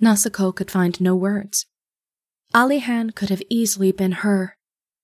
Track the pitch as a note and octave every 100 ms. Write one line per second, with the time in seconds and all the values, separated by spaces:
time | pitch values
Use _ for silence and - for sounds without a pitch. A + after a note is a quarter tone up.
0 | A3+ G#3 A3+ G3+ F#3+ F#3 F#3 F#3+ F3+ F3
1 | F#3 F#3 F#3+ G#3 G3+ - - _ _ _
2 | _ _ _ _ _ A#3 B3+ C#4+ A#3+ A#3
3 | A3+ - G3 F#3+ - A#3 A3 G3 F#3+ F#3+
4 | F#3+ F3+ G#3 G3 F#3 - _ _ _ _